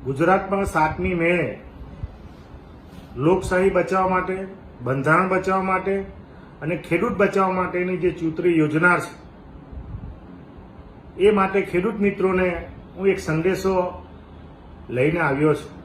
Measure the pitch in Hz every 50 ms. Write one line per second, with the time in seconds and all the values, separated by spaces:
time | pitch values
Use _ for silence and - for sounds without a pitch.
0 | - 127 135 127 131 113 113 - - - 196 196 196 190 - - 156 156 - -
1 | 180 185 180 170 165 170 180 175 151 117 98 - - - - - - - - -
2 | - - - - - - - - - - - - - - - - - - - -
3 | - - - 120 135 160 185 185 185 - 185 180 190 196 190 185 165 - 185 190
4 | 185 185 190 185 185 185 185 190 190 190 - - - - - - 123 123 135 139
5 | 135 147 156 170 190 190 190 185 185 190 190 185 180 190 190 185 185 196 196 196
6 | 196 185 - - - - - - - - - - - 151 175 160 - - 170 165
7 | - - 202 180 202 190 - 196 190 185 185 185 180 165 - 180 180 185 185 175
8 | 165 180 160 - 165 160 156 - 170 175 170 160 156 151 - 156 170 180 175 -
9 | - - - - - - - - - - - - - - - - - - - -
10 | - - - - - - - - - - - - - - - - - - - -
11 | - - - - 180 208 208 202 190 190 - 202 175 - - 175 180 226 226 -
12 | 202 202 196 - 185 190 185 185 185 180 175 170 165 - - - - - - 175
13 | 190 196 185 - - - 156 160 165 190 185 - - 190 190 185 180 180 - -
14 | - - - - - - - - - - - - - - - - - - 113 123
15 | 131 151 160 175 165 143 139 139 151 156 143 - - - - - -